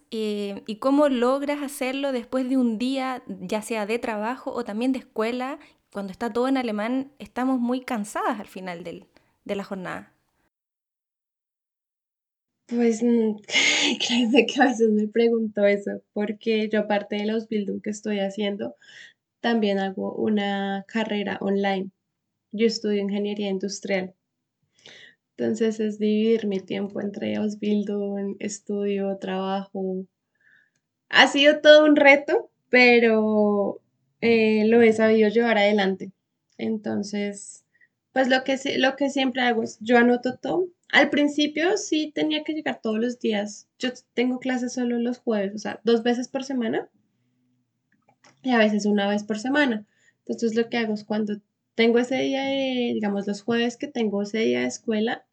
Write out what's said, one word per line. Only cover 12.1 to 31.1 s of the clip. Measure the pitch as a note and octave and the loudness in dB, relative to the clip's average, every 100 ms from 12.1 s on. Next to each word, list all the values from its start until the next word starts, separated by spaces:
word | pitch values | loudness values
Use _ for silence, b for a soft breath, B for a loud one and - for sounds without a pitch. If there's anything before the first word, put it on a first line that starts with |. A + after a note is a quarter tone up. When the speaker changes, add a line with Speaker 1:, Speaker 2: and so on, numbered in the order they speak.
| _ _ _ _ _ _ | _ _ _ _ _ _
Speaker 2:
Pues, | A#3+ A#3 A3 | 0 2 2
mm, | A#3+ A#3 A3 G#3+ - | 2 2 2 -2 -4
<laughs> | - - - - B3 - | 0 2 2 0 0 0
créeme | A#3+ A#3 B3+ A3 | 0 4 4 4
que | C4+ | 4
a | C4+ | 2
veces | A3 A3+ | 4 2
me | G#3+ G#3+ | 2 0
pregunto | A3+ A#3 A#3 A3 G#3+ G3+ | 2 2 2 -2 2 2
eso, | G3+ G3+ G3+ - | 2 -2 -10 -10
porque | G#3 G#3 G#3+ A3+ A3 G#3+ | -6 -6 -4 -2 0 0
yo | G#3+ | -2
aparte | G#3 G3+ G3+ G#3 | 0 -2 -2 -4
de | G#3 | -2
la | |
Ausbildung | A3+ G#3+ G#3+ G3 G3 | -4 -4 -4 -4 -6
que | G#3+ | -8
estoy | G#3 G#3+ G#3 | -8 -6 -4
haciendo, | G3 G3 G3+ G3+ A#3+ - B B B B _ _ | -4 -4 -4 -4 -8 -10 B B B B _ _
también | A#3+ A#3 G#3 G3 | -2 0 0 0
hago | G3 F#3+ G3 | -2 -4 -8
una | G#3 A3 G#3 G3+ G3 G3 G3 F#3+ | -4 0 0 0 -2 -4 -6 -6
carrera | A3+ A3 G#3 G3 G3 | -6 -4 -4 -4 -4
online. | G3 G3 G3 F#3+ G3 - _ _ _ _ _ | -2 0 0 -2 -6 -12 _ _ _ _ _
Yo | G#3 A3+ | 0 0
estudio | A3 G#3+ G#3 | 0 -2 -2
ingeniería | G3 G3+ G#3 G#3 G3+ | -2 -4 -4 -4 -4
industrial. | F#3+ G3 - - F#3+ F#3 - _ _ _ _ _ B B B B B _ - | -4 -6 -8 -4 -4 -4 -12 _ _ _ _ _ B B B B B _ -6
Entonces, | A#3+ A3 A3+ G#3+ | -4 0 -2 0
es | A3 G#3 | -4 -2
dividir | G#3+ G#3+ A3 A3+ G#3 | 0 2 2 2 0
mi | F#3+ | -4
tiempo | - G3 G3 G3+ | -6 -8 -6 -6
entre | G#3 G#3 G#3+ G#3+ | -8 -6 -4 -2
Ausbildung, | G#3+ G#3 G#3 G#3 G3+ G#3 G3+ G3+ G3+ - | -4 -4 -2 0 0 -4 -4 -4 -6 -6
estudio, | G#3 G3+ - G#3 G3+ G3 G3 G3 | -10 -10 -8 -4 -2 -2 -4 -6
trabajo. | F#3+ F#3 F#3+ G3 F#3+ F#3+ F#3+ F#3 F#3+ _ _ b b b b b _ _ | -6 -6 -4 -4 -6 -8 -6 -6 -10 _ _ b b b b b _ _
Ha | _ | _